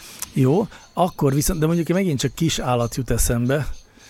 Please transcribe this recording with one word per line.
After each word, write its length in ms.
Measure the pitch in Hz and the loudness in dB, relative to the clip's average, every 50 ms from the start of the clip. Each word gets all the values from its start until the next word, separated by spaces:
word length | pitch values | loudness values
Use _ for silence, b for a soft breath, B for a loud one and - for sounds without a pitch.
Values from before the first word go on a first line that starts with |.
| B B B B B - - | B B B B B -6 0
Jó, 340 | - 131 127 147 202 220 - B B B B B | 2 2 4 4 2 0 -2 B B B B B
akkor 400 | 180 175 180 - - 147 139 131 | 0 0 0 0 2 2 2 2
viszont, 260 | 151 - - 190 160 | 2 0 0 0 0
de 60 | 151 | 2
mondjuk 220 | 160 170 175 160 - | 2 2 0 0 0
megint 320 | 170 190 196 180 143 120 | 0 0 0 0 0 0
csak 140 | - 123 - | -2 -4 -2
kis 240 | - 165 156 - - | 0 -2 0 0 -2
állat 360 | - 135 123 120 120 113 - | -2 0 0 0 0 -2 -2
jut 140 | - 120 - | -4 -2 -2
eszembe. 580 | 120 110 - - 123 120 120 123 135 156 127 - - - - B B B B B | 0 0 0 0 0 0 2 2 0 0 -2 -4 -6 -10 -12 B B B B B